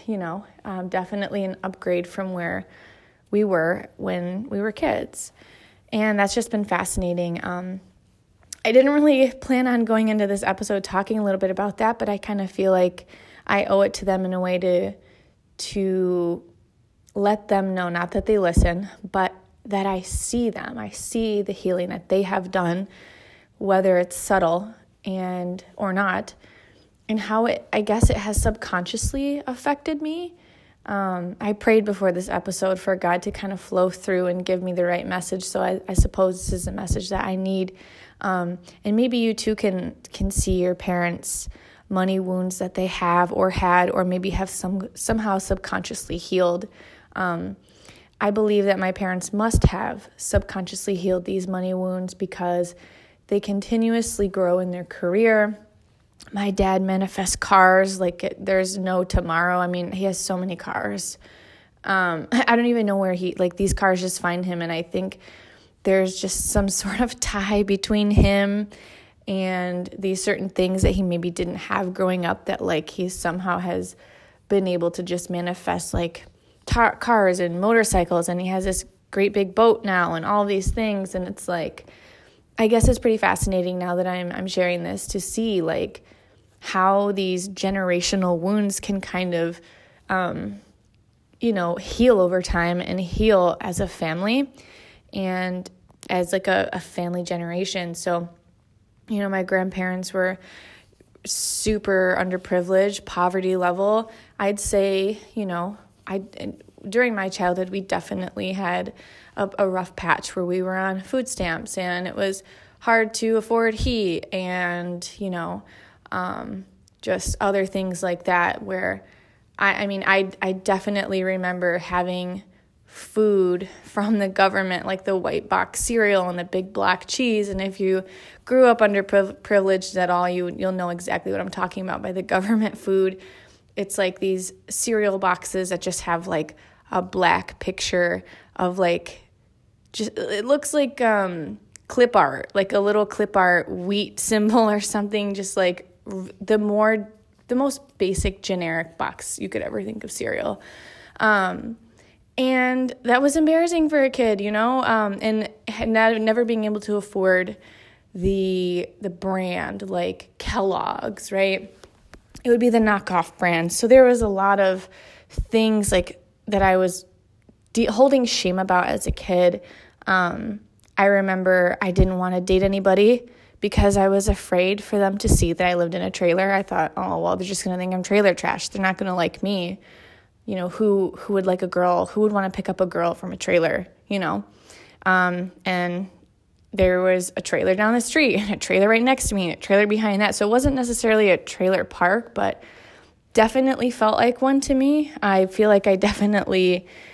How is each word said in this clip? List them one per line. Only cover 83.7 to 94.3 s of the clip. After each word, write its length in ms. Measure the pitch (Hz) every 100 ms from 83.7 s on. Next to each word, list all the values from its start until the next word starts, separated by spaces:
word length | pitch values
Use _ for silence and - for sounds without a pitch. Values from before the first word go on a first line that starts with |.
| 180
now 160 | 180
that 120 | 175 185
I'm, 240 | 180 175
I'm 160 | 180 185
sharing 360 | 185 180 175
this 240 | 170 196 -
to 120 | 196
see, 420 | 180 - 226 196
like, 420 | 160 160 - - - _ _ _ _ _
how 520 | - 190 190 196 202
these 380 | 196 190 180 190
generational 880 | 185 190 196 185 175 175 196 180 175
wounds 420 | 180 208 202 196
can 200 | - 196
kind 320 | - 180 180
of, 260 | 170 170 170 - - _ _ -
um, 500 | 190 180 - - 202 - _ _ _ _ _ _ _
you 140 | 233
know, 220 | 208 170 170
heal 440 | - - 247 214
over 220 | 180 185
time 400 | 180 175 170 175
and 180 | - 185
heal 560 | 175 - 214 196 175 165
as 180 | - 175
a 80 | 175
family 640 | - 160 165 202